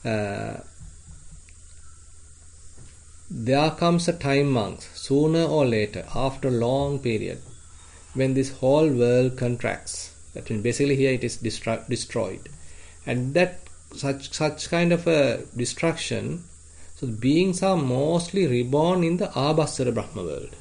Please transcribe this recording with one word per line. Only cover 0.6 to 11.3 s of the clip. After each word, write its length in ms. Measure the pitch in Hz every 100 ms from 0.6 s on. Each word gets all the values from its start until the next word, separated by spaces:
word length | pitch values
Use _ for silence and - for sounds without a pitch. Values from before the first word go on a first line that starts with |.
| - - - - - - - - - - - - - - - - - - - - - - - - - - -
"There 420 | 147 113 135 156
comes 360 | 156 175 170 170
a 60 |
time, 380 | 170 143 139 143
monks, 360 | 127 98 - -
sooner 500 | - - 135 151 160
or 220 | 160 151 131
later, 400 | 113 104 90 82
after 340 | 113 131 - 135
a 120 | 120 117
long 320 | 135 143 143
period, 400 | 127 107 95 - - - - - - - -
when 200 | 127 131
this 160 | 135 131
whole 400 | - 131 147 160
world 480 | 127 120 123 127 127
contracts." 760 | 123 120 113 92 - - - - -
That 160 | - -
means 140 | 110
basically 320 | 110 117 143 135
here 160 | 135
it 120 | 131
is 140 | 120